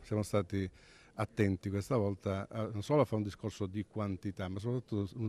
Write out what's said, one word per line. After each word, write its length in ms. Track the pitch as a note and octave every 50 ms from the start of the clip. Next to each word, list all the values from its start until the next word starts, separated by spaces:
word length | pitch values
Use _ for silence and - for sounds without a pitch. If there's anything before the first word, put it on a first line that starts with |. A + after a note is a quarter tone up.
siamo 220 | - - G#2+ G#2+ G#2
stati 440 | - - G#2 F#2 - G2 G2 F#2+ F#2+ - - - - - - - - -
attenti 520 | - G#2+ - - - G#2 G2 F#2+ F2+ - G2+
questa 260 | G2 G2+ - - C3+
volta 520 | A#2 G2+ G2+ G2 - - G#2 F#2+ G2 G2 -
a, 180 | A2 A2+ A2 G#2 A2
non 80 | G2+
solo 200 | G2+ - D3 D3
a 40 | B2
fare 120 | - A2+
un 60 | G#2+ G#2
discorso 440 | G2+ - - - G#2 - - G2+
di 180 | F#2 F#2+ G#2 F#2+
quantità, 600 | _ - G#2+ G#2 G2+ F#2+ - - G2+ F#2 - F#2+
ma 100 | F2+ F#2+
soprattutto, 500 | G2 G2+ B2 B2 B2 - - A2+ G2+ G2+ G2 - B2 A2